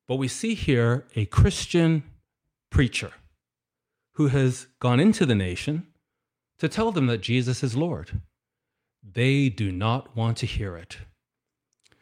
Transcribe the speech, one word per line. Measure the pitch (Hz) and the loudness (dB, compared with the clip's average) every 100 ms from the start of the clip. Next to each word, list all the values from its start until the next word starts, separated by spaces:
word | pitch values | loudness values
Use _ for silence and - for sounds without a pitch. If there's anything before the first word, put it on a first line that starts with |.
| - | -6
but | 131 | -4
we | 131 | -4
see | - 226 | -4 -4
here | 220 - 123 117 123 - - | -2 0 2 2 0 -4 -6
a | 104 | -2
Christian | - 202 - - 175 165 160 - - _ _ _ _ _ | 4 4 4 0 2 4 2 -2 -16 _ _ _ _ _
preacher | - 127 - 98 - _ _ _ _ _ _ _ _ _ | 0 2 0 -10 -14 _ _ _ _ _ _ _ _ _
who | - 147 | -2 2
has | 135 131 127 - - | 2 2 0 -10 -4
gone | 123 123 | 0 4
into | 190 214 151 | 4 4 4
the | |
nation | 107 92 90 - 156 - _ _ _ _ _ _ _ | 2 0 -4 -4 -6 -6 _ _ _ _ _ _ _
to | 160 | -4
tell | - 226 | -2 -2
them | 175 127 | 0 0
that | 117 | 0
Jesus | 95 123 123 127 | -2 -2 -2 -2
is | 135 | -4
Lord. | 117 170 95 - - - _ _ _ _ _ _ _ | -2 -4 -6 -8 -10 -10 _ _ _ _ _ _ _
They | 107 92 127 139 139 | -12 -2 0 2 0
do | 104 101 | -2 -4
not | 90 107 123 - 113 | -2 -2 -2 -4 -4
want | 113 113 | -2 -2
to | 113 | -4
hear | - 98 85 | -6 -8 -10
it. | 87 - - _ _ _ _ _ _ _ _ _ | -16 -20 -20 _ _ _ _ _ _ _ _ _